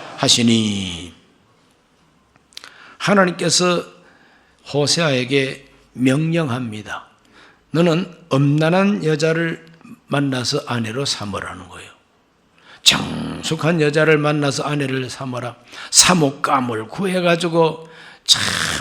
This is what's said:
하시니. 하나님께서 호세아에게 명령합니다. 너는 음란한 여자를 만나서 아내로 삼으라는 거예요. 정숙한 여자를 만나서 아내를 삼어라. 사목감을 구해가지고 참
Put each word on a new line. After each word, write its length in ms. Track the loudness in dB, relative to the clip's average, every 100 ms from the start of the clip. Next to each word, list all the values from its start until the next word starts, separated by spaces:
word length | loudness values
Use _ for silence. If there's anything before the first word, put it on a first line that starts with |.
| -10 -2
하시니. 960 | 2 4 4 4 2 -2 -6 -8 -14 -18 _ _ _ _ _ _ _ _ _ _ _ _ _ -20 -20 -20 -20 -6
하나님께서 840 | 2 4 4 2 0 2 2 0 -4 -16 -20 _ _ _ _ _ -6
호세아에게 960 | -2 0 2 2 0 0 0 0 -6 -18 _ _
명령합니다. 1160 | 0 2 2 2 0 -2 -4 -6 -10 -10 -14 -14 _ _ -20 -20 _ _
너는 420 | 2 2 2 -2 -12 -2
음란한 720 | 2 4 4 2 2 2 0
여자를 600 | 0 0 0 0 -2 -6 -14 -20 -20 -20 _
만나서 560 | -2 0 -2 -2 -4 -2
아내로 380 | -4 -4 -4
삼으라는 640 | -4 -4 -6 -8 -8 -12 -16
거예요. 220 | -18 -20 -20 _ _ _ _ _ _ -20 0
정숙한 1000 | 2 2 -2 -6 -6 -8 -6 -2 0 2
여자를 380 | 2 4 4 4
만나서 460 | 2 0 0 -2
아내를 440 | -4 -2 -2 -4 -6
삼어라. 480 | -10 -10 -8 -10 -14 -20 -18 -2
사목감을 1000 | 2 4 4 2 0 -2 0 0 -6 -8
구해가지고 1000 | -6 -2 0 2 2 2 2 2 -2 -14 -20 -20 -12
참 380 | 0 0 0 -2 -2 -2